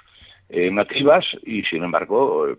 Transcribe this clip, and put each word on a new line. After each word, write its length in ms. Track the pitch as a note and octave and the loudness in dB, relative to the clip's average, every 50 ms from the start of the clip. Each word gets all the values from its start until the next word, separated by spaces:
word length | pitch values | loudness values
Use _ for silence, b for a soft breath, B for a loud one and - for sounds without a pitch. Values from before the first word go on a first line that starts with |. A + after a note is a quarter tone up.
| b b b b b b b b b - | b b b b b b b b b -6
eh, 220 | - F2 F2 F#2 | -2 0 0 0
nativas 540 | F#2+ G#2 G#2 - - - C#3 C#3+ D#3 F#3 F3+ - - - | 0 0 -2 -2 -2 2 4 4 4 4 2 -2 -8 -10
y, 200 | - - A2+ G#2 | -10 -8 -6 -6
sin 200 | - - - D#2+ | -4 -4 -4 -4
embargo, 680 | F2 F2 D#2 D#2 D#2+ - G2 A#2 C#3 B2 F2 D2+ D2+ C#2+ | -2 -2 -2 -2 -2 0 2 2 2 2 2 0 0 -2
eh, 80 | C2+ | -4